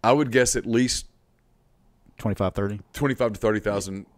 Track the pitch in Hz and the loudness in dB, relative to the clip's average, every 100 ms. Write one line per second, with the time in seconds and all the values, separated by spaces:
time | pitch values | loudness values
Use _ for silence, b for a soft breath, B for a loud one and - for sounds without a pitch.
0 | 113 143 139 123 123 123 - 117 127 - | 4 4 4 2 2 0 0 0 2 -2
1 | - _ _ _ _ _ _ _ _ _ | -8 _ _ _ _ _ _ _ _ _
2 | _ - 110 98 95 95 101 101 - - | _ -8 -6 -2 -2 -2 -4 -6 -12 -4
3 | 143 123 120 104 110 107 104 101 95 98 | -2 0 -2 0 0 0 -2 -4 -6 -12
4 | - | -14